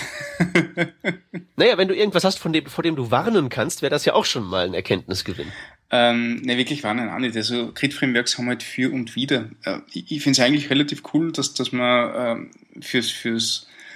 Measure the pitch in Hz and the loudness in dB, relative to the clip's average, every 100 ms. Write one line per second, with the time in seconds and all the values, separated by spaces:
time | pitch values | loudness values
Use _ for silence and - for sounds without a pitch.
0 | - - - - 175 175 - - 170 - | -6 -12 -12 -2 2 2 0 -2 -6 -4
1 | - 180 _ 175 - - 202 196 190 196 | -6 -6 _ -14 -12 4 4 6 2 2
2 | 208 185 190 190 175 160 147 - 165 156 | 2 2 2 0 0 -2 -2 -2 -2 0
3 | 120 123 190 214 135 - 123 - 139 143 | 2 2 4 2 2 0 -2 0 0 2
4 | - - 208 135 95 92 90 90 - 95 | 4 2 2 -2 -2 0 0 -2 0 -2
5 | - 92 - 87 73 - - - _ 127 | 0 -6 -6 -8 -10 -12 -18 -20 _ 2
6 | 120 117 117 120 127 123 127 147 104 117 | 4 2 0 -4 -2 0 0 -2 -2 -2
7 | 110 90 127 117 110 120 120 - 139 - | -2 -4 -4 -2 -2 -2 -4 -4 -4 0
8 | 135 120 123 - 123 120 - - 127 131 | 0 2 0 -2 -2 -4 -6 -2 -2 -2
9 | 113 - 139 135 113 - - 95 - - | -6 -6 0 0 -2 -8 -6 -6 -8 -12
10 | - 151 143 135 123 147 139 139 143 135 | -8 -2 2 4 6 4 2 2 2 -2
11 | - 151 165 160 127 - 127 127 123 123 | -2 0 0 0 -4 -2 -4 0 2 4
12 | 117 - 123 117 - - _ - - 127 | 2 0 -2 -2 -6 -16 _ -18 -2 0
13 | 113 - 117 113 - - - - - | 0 -4 -2 0 0 -4 -8 -20 -20